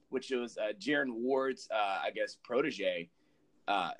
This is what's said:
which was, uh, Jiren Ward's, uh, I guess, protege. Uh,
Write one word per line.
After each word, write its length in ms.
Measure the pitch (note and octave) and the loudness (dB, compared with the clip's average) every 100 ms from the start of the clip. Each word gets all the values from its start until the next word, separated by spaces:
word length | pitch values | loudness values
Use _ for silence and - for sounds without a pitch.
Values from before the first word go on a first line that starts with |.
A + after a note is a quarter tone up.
| - | -6
which 220 | B2+ B2+ | -4 0
was, 260 | B2+ A#2+ - | -2 -2 -2
uh, 160 | G#2+ G#2 | -2 -2
Jiren 340 | G#2 D3 C3+ | 0 2 2
Ward's, 560 | A2+ B2 C3+ C3+ B2 - | 0 2 2 2 -2 -2
uh, 300 | A2 G2+ F#2 | 0 2 0
I 80 | F2 | -2
guess, 240 | G#2 G#2 - | -2 -4 -4
protege. 680 | - B2 D3 G2 F#2+ F2 E2+ _ _ _ _ _ - | -2 0 2 0 0 0 -4 _ _ _ _ _ 0
Uh, 220 | G2 E2+ - | 0 0 -4